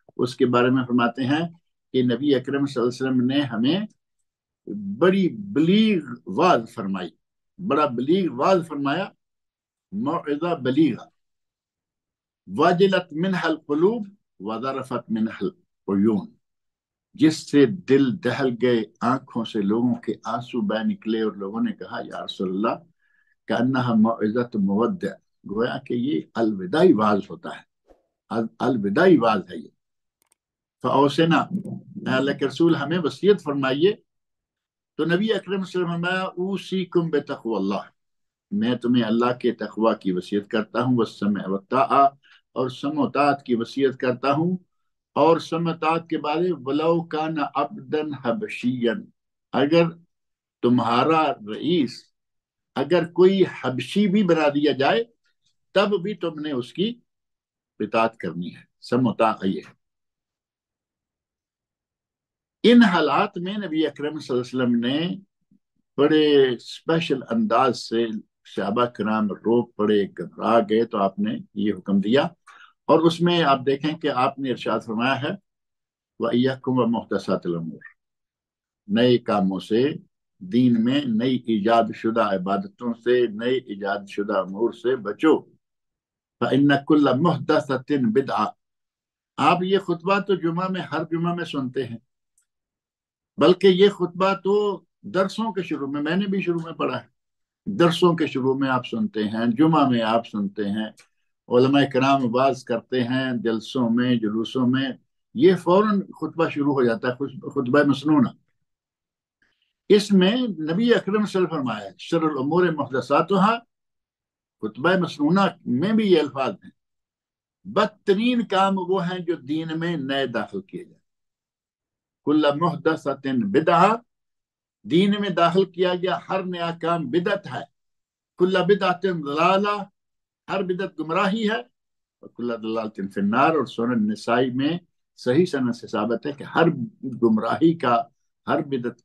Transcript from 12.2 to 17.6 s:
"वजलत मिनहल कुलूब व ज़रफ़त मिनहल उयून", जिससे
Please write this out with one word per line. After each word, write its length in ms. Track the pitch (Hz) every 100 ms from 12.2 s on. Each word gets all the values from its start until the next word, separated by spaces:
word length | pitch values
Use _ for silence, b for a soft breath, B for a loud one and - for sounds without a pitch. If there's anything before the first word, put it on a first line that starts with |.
| _ _ -
"वजलत 600 | 98 165 170 196 185 180 147
मिनहल 400 | 190 180 160 151 -
कुलूब 420 | 147 180 233 202 - _ -
व 180 | 98 110
ज़रफ़त 440 | 131 135 127 123 -
मिनहल 400 | 110 110 - 92 - _ _ -
उयून", 400 | 98 104 104 - _ _ _ _ _ _ _ _ -
जिससे 500 | 156 156 - 143